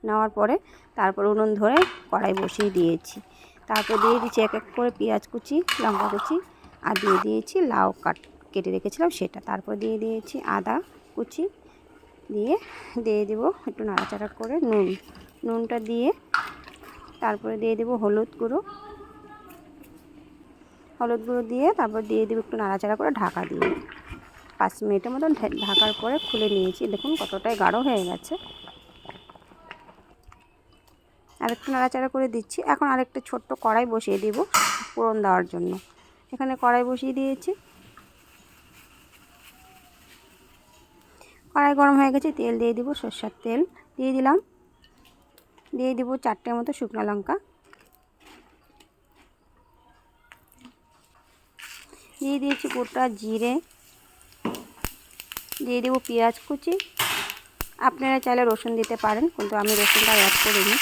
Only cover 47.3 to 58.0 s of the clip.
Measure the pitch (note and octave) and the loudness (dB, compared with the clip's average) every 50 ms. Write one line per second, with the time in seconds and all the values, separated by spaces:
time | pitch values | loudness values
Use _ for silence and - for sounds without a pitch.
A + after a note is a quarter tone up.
47.3 | - G4+ _ _ _ _ _ - - _ - _ _ _ _ _ _ _ _ - | -4 -4 _ _ _ _ _ -20 -20 _ -20 _ _ _ _ _ _ _ _ -20
48.3 | - - - _ _ _ _ _ _ _ - _ _ _ _ _ _ _ _ _ | -20 -20 -20 _ _ _ _ _ _ _ -20 _ _ _ _ _ _ _ _ _
49.3 | _ _ _ _ _ _ _ _ _ _ _ _ _ _ _ _ _ _ _ _ | _ _ _ _ _ _ _ _ _ _ _ _ _ _ _ _ _ _ _ _
50.3 | - _ _ _ _ _ - - _ _ _ _ _ _ _ _ _ _ _ _ | -20 _ _ _ _ _ -20 -20 _ _ _ _ _ _ _ _ _ _ _ _
51.3 | _ _ _ _ _ - - - - - - - - - - - - - C#4+ C4+ | _ _ _ _ _ -20 -20 -18 -18 -20 -20 -20 -20 -20 -20 -20 -12 -6 -4 -2
52.3 | C#4 C#4+ B3+ C#4+ C#4 - - C#4 - B3 A#3+ A3+ - B3+ B3+ B3+ A3 G3 A3 G#3+ | -2 0 0 -2 -2 -2 -4 -6 -4 -4 -4 -4 -2 0 0 0 0 -4 -6 -4
53.3 | A3 A3+ A3+ A#3+ B3 D#4 - - - _ - - - - _ - - - - - | -2 0 0 0 0 -2 -4 -6 -20 _ -20 -20 -20 -20 _ -20 -20 -20 -20 -20
54.3 | - - - - - - - - - - - - - - - - - - - - | -20 -8 -8 -8 -6 -6 -12 -16 -20 -8 -8 -8 -8 -8 -20 -20 -20 -20 -18 -14
55.3 | - - - - - - C#4+ B3 B3 B3 A#3+ B3+ C4 C4 B3+ - A#3+ A#3 A3+ A#3 | -14 -14 -14 -12 -10 -8 -4 -2 -2 0 0 0 -2 -2 -2 -2 0 2 2 2
56.3 | A#3 - - - D4 C#4+ - - E4+ G4 - - - - - - - - - - | 0 -2 -8 -8 -8 -6 -2 -2 -2 -2 -4 -8 -6 -4 -4 -2 -2 -4 -6 -8
57.3 | - - - - _ _ - - - - - C4+ E4 D4 | -10 -14 -16 -20 _ _ -8 -8 -6 0 0 0 0 2